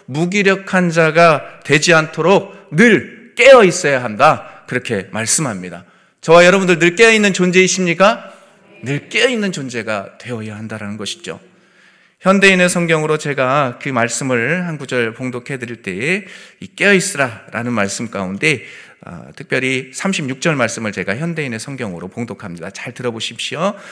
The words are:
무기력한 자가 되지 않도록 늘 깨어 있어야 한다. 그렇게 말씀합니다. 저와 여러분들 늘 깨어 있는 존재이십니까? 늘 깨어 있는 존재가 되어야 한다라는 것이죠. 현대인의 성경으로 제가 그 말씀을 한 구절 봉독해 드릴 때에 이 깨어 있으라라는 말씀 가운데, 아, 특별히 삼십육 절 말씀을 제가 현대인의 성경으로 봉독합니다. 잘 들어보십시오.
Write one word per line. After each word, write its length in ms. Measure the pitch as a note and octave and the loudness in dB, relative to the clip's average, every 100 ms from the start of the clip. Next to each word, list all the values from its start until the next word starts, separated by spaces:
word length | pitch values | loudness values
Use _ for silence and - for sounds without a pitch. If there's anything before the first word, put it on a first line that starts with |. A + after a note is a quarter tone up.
| - | -8
무기력한 880 | C3+ F3 G#3 G3 F#3+ - F#3 F3 | -4 -2 0 0 0 0 0 2
자가 680 | E3 D#3+ D#3+ E3+ C#3+ - - | 2 2 6 4 4 -4 -16
되지 300 | - C#3+ E3 | 0 2 4
않도록 760 | D#3+ D#3 D#3+ D#3+ G3 G3 - - | 2 2 -2 2 2 0 -18 -6
늘 600 | D3+ A#3+ D#3+ - - - - | 4 4 4 0 -18 -16 4
깨어 280 | B3 C4 | 8 10
있어야 400 | F#3+ - D3 C3 | 8 2 0 -2
한다. 600 | B2 G#2 D3+ A#2+ - - - | -2 2 4 2 -4 -20 -8
그렇게 400 | B2+ - G#2 - | -8 -4 -6 -6
말씀합니다. 760 | G#2+ A2+ - C#3+ G2 F2+ F2 - _ _ _ | -8 -2 -2 -2 -6 -12 -16 -20 _ _ _
저와 240 | - E3+ F3+ | 4 8 8
여러분들 320 | G3 F#3 E3 | 4 2 2
늘 180 | E3+ F3 | 2 4
깨어 160 | A3+ | 4
있는 220 | A3 G3+ | 4 2
존재이십니까? 1000 | F#3 F3+ F3+ F#3 F#3+ F3+ D#3+ G3 A#3 - - _ _ _ - | 2 2 4 2 0 -2 2 2 2 -10 -20 _ _ _ -16
늘 260 | A#2+ C#3+ - | -6 -6 -4
깨어 200 | A3 B3+ | -2 0
있는 220 | A#3 G3 | 0 -4
존재가 680 | D#3 C3+ A#2 A2 G#2 G2+ - | -6 -8 -8 -6 -6 -8 -16
되어야 360 | A#2+ A#2 A2 G#2 | -12 -10 -10 -12
한다라는 400 | A2 G#2+ G#2 G#2+ | -12 -12 -10 -10
것이죠. 420 | G2 - F#2 D#2+ _ _ _ _ _ _ _ _ | -10 -12 -12 -14 _ _ _ _ _ _ _ _
현대인의 480 | F#3 G3 F#3+ F#3+ F3+ | 2 4 6 6 4
성경으로 500 | F3+ E3+ D#3 D3+ D#3 | 2 0 0 0 -2
제가 640 | D3 C3+ B2+ C#3+ C3 - | -2 -2 0 0 -2 -4
그 80 | C#3+ | -6
말씀을 800 | B2 A#2 - C3+ A#2+ B2 F3+ F3 | -2 -2 -2 -2 -2 -2 -4 -6
한 100 | D3+ | -8
구절 360 | C3+ B2+ A2+ | -6 -4 -4
봉독해 440 | A#2 B2+ B2 A#2+ C3 | -6 -10 -10 -10 -12
드릴 240 | A#2 A2 | -10 -10
때에 440 | G2 F#2 C#3+ G3 - - - _ | -10 -6 -4 -6 -8 -20 -20 _
이 80 | F#3+ | -18
깨어 260 | - F#3+ | -2 2
있으라라는 800 | G3 - C#3+ C3 G#2 - G#2+ A#2+ | 2 0 -4 -4 -4 -12 -8 -4
말씀 400 | A#2 G2 - A#2 | -2 -4 -4 -8
가운데, 540 | G2+ F#2 G2 D#3 B2+ - - - _ - | -8 -8 -4 -2 -4 -8 -20 -20 _ -20
아, 260 | E2+ B1 - | -18 -20 -20
특별히 540 | - C3+ C3 C3 C3 | -6 -4 -2 -4 -8
삼십육 480 | - G3 F3+ C3 B2+ | -8 -6 -4 -6 -4
절 160 | E3+ C#3 | -4 -2
말씀을 340 | A2+ - A2 | -2 -4 -8
제가 240 | G#2+ - A#2 | -8 -6 -6
현대인의 440 | E3+ D#3+ C#3 A2 | -6 -8 -8 -10
성경으로 500 | C#3+ C3 A2 E2+ F#2 | -12 -10 -10 -10 -12
봉독합니다. 640 | - A#2+ G2+ G#2 E2+ F2 | -12 -12 -12 -14 -14 -14
잘 220 | - C3 | -14 -14
들어보십시오. 800 | - B2 A2+ - A#2+ - C3+ F#3+ G#3 - | -8 -8 -8 -10 -10 -10 -4 -4 -6 -16